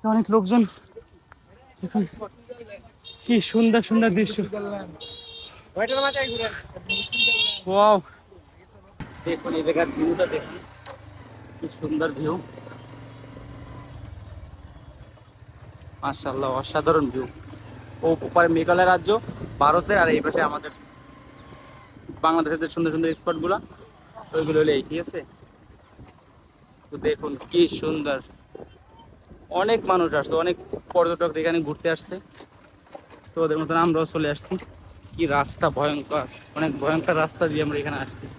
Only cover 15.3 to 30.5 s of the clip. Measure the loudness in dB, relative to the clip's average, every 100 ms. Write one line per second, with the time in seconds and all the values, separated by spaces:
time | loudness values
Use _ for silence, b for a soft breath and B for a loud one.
15.3 | -20 -20 -20 -20 -20 -20 -6 -6 -4 -6
16.3 | -2 -2 -2 -2 0 4 4 2 -2 -8
17.3 | -12 -18 -18 -18 -18 -18 -2 0 0 2
18.3 | 4 4 4 4 6 6 4 2 0 -2
19.3 | -12 -12 2 4 4 2 2 4 2 0
20.3 | 0 -2 -4 -10 -18 -20 -20 -20 -20 -20
21.3 | -20 -20 -20 -20 -20 -20 -20 -18 0 2
22.3 | 2 0 -2 -4 -2 0 0 0 -2 -4
23.3 | -2 -2 -2 -4 -20 -20 -20 -20 -20 -6
24.3 | -4 2 2 4 2 0 -8 -6 -10 -12
25.3 | -20 -20 -20 -20 -20 -20 -20 -20 -20 _
26.3 | -20 _ _ _ -20 -18 -4 -2 -2 -6
27.3 | -8 0 4 4 2 -4 -2 -2 -4 -6
28.3 | -20 _ -20 -20 -20 -20 -20 -20 -20 _
29.3 | -20 -6 -2 2 2 2 2 2 0 0
30.3 | 0 0